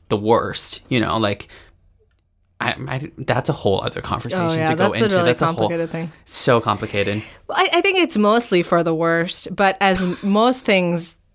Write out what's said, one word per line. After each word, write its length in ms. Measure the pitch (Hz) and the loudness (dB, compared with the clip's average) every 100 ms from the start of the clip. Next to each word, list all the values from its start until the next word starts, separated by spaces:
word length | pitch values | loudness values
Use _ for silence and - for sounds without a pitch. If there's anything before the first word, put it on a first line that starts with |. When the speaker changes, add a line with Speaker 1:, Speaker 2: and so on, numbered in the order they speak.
| _ | _
Speaker 1:
the 80 | 107 | -2
worst, 640 | 104 113 95 - - - - | 4 2 2 -4 -4 -8 -4
you 100 | 127 | -2
know, 180 | 107 110 | 0 0
like, 300 | 107 101 - - - _ _ _ _ _ _ _ _ _ | 0 -2 -10 -20 -20 _ _ _ _ _ _ _ _ _
I, 100 | 117 - 131 | -6 -4 -6
I, 120 | 131 143 - | -8 -10 -12
that's 320 | 131 123 127 | -2 -2 0
a 60 | |
whole 260 | 139 107 95 | -2 0 0
other 220 | 117 - | -2 -8
conversation 420 | - - 120 180 165 | -6 -6 -4 -2 -2
Speaker 2:
Oh, 20 | |
yeah, 120 | 160 160 | 0 0
Speaker 1:
to 100 | 160 | 0
go 120 | 196 | 0
Speaker 2:
that's 120 | 214 | 2
Speaker 1:
into. 140 | 226 | 2
Speaker 2:
a 40 | 185 | 2
really 120 | 170 | 2
Speaker 1:
That's 100 | - | 2
a 60 | 165 | 0
whole 80 | |
Speaker 2:
complicated 340 | 165 - 170 165 | 0 -2 -2 -4
thing. 220 | 165 165 - - | -6 -10 -12 -8
Speaker 1:
So 340 | - - 120 | -2 2 2
complicated. 640 | 113 104 110 104 101 104 - - _ | 2 -2 -2 -2 -2 -2 -6 -20 _
Speaker 2:
Well, 80 | - | -2
I, 120 | 381 | 2
I 60 | 349 | 2
think 180 | 381 381 | 2 2
it's 200 | 339 214 | 0 2
mostly 440 | 208 226 240 180 | 2 2 2 0
for 200 | 170 175 | 2 0
the 100 | 165 | 2
worst, 600 | 165 165 165 165 - - 185 | 0 0 0 0 -4 -6 0
but 220 | 196 190 | 0 2
as 420 | 196 185 180 175 | 2 2 0 -2
Speaker 1:
<laughs> 0 | |
Speaker 2:
most 420 | 202 202 233 254 | 0 4 4 2
things 520 | - 190 180 170 170 - _ | 2 2 2 -2 -4 -14 _